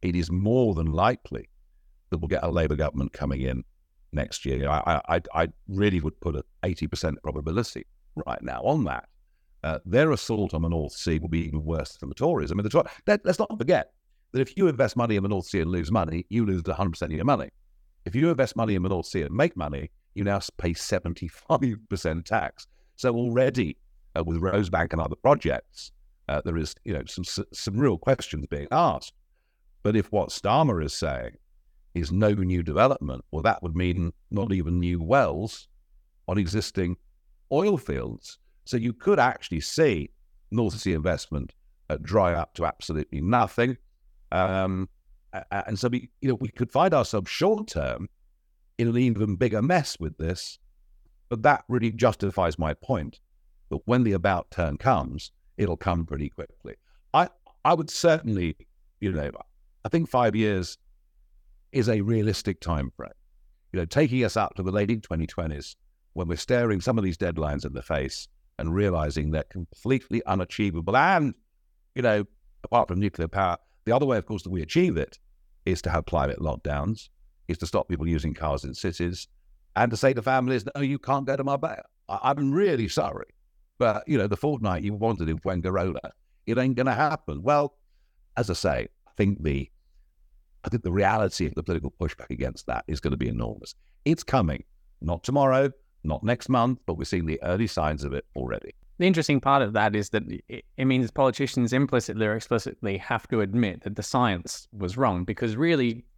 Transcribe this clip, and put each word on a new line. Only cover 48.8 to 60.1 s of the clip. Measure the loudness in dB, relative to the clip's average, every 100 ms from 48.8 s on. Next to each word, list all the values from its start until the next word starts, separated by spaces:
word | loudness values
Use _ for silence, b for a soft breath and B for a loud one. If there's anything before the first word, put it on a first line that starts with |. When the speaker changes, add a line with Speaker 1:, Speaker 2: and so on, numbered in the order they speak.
| 2
Speaker 1:
an | 4
even | 4 4 0 2
bigger | 2 2
mess | 2 2 0 -4
with | -8 -4
this. | -4 -4 -8 -16 _ _ _ _ _ _ -8
But | 2
that | 4 4 2
really | 0 0
justifies | 4 2 2 0 2 2 2
my | -2
point | -2 -2 -2 -4 -10 _ _ _ _ -8
that | -6
when | 0 2
the | 4
about | 2 2 0 -2
turn | -2 -2 0
comes, | 2 2 0 -8 -12 _ _ -2
it'll | -2 0
come | -2 -2
pretty | -2 -4 -6
quickly. | -8 -14 _ -18 -18 _ _ _
I, | 2 2 -2 _ _
I | 2
would | 2 0
certainly, | 2 4 4 2 -2 -2 -4 -12 _ _ -6
you | -4
know, | -2 -4 -8 -16 _ _ _
I | -2
think | 0
five | 2